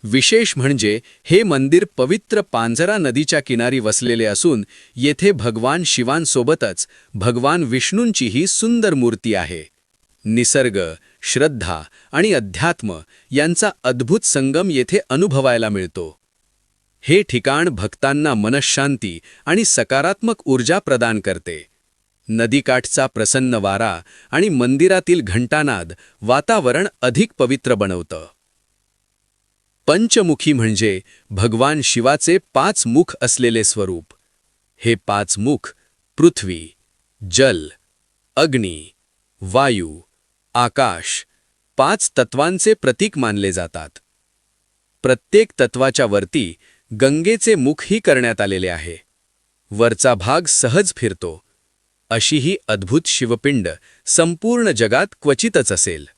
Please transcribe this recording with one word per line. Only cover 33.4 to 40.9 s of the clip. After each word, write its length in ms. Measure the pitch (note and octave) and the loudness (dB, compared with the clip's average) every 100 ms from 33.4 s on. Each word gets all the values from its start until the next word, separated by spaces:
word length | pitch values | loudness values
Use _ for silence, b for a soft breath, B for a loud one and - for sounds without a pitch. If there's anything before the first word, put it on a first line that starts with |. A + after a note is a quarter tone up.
| B2 A2+ | 2 2
स्वरूप. 400 | G#2+ A2 F#2+ F2 D#2+ _ _ _ _ _ _ _ | 0 -2 -4 -6 -12 _ _ _ _ _ _ _
हे 180 | A#2 A2+ - | 0 0 0
पाच 320 | G2+ G2+ - | -2 -2 -2
मुख 360 | A#2 C#3 - _ _ _ _ - | -2 -2 -6 _ _ _ _ 2
पृथ्वी, 520 | D#3+ - F#2+ E2+ E2 _ _ _ _ _ G2 | 2 2 -8 -8 -12 _ _ _ _ _ -4
जल, 380 | F2 C3+ F#2 D2+ - _ _ _ _ _ - | 2 2 2 -6 -18 _ _ _ _ _ 0
अग्नी, 480 | D#3+ C3 G2 D#2 D2+ _ _ _ _ _ | 2 0 -4 -8 -18 _ _ _ _ _
वायू, 600 | F#2+ B2 C#3 G#2+ E2+ D#2+ _ _ _ _ _ | -2 2 2 0 -4 -12 _ _ _ _ _
आकाश, 720 | A#2+ A#2+ - B2+ | -2 -2 0 -2